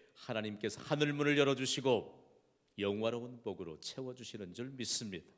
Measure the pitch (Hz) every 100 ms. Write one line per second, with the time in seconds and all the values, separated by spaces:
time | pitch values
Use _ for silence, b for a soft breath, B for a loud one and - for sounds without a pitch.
0 | B - - 113 107 104 107 - - 147
1 | 147 143 147 143 139 131 131 - 131 113
2 | - - - _ _ _ _ - 101 104
3 | 113 117 123 123 113 90 85 78 - -
4 | 131 127 113 107 92 90 127 135 110 -
5 | 110 87 -